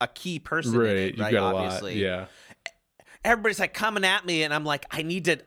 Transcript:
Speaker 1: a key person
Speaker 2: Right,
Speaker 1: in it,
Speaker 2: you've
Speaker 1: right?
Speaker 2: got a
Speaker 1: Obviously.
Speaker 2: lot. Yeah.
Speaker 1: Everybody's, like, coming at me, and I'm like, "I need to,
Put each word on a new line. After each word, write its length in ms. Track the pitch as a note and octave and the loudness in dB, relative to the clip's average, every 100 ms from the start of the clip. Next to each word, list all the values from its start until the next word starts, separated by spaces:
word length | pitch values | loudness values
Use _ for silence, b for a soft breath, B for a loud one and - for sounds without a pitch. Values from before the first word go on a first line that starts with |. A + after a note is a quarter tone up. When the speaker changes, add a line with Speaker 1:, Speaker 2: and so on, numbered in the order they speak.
Speaker 1:
a 60 | B2 | -4
key 320 | - F3+ D#3+ | -4 -6 -6
person 360 | - D#3+ C3+ A#2+ | -2 -2 2 2
Speaker 2:
Right, 140 | A2 | 4
Speaker 1:
in 80 | G2 | 2
it, 140 | F#2+ | 0
Speaker 2:
you've 80 | A2+ | -2
Speaker 1:
right? 120 | G#2+ | 0
Speaker 2:
got 220 | G#2+ F#2+ | 2 2
a 40 | F#2+ | 0
Speaker 1:
Obviously. 360 | F#2 F#2 G2 | 0 -4 -4
Speaker 2:
lot. 60 | G2+ | -2
Yeah. 240 | F#2+ F2+ F#2 B B B - - _ _ B B | -2 -2 -8 B B B -16 -16 _ _ B B
Speaker 1:
Everybody's, 360 | A3 A#3 G#3+ G3+ | 0 2 2 0
like, 140 | F#3 - | -2 -2
coming 280 | G#3+ G#3 | -2 2
at 220 | F#3+ G3+ F3+ | 2 2 0
me, 160 | E3 | 0
and 80 | D#3 | 2
I'm 120 | D3+ D3+ | 0 0
like, 200 | C#3+ - | -4 -4
"I 120 | D#3 | -6
need 220 | D#3+ F#3 F3 | -4 -2 0
to, 140 | D#3 | 0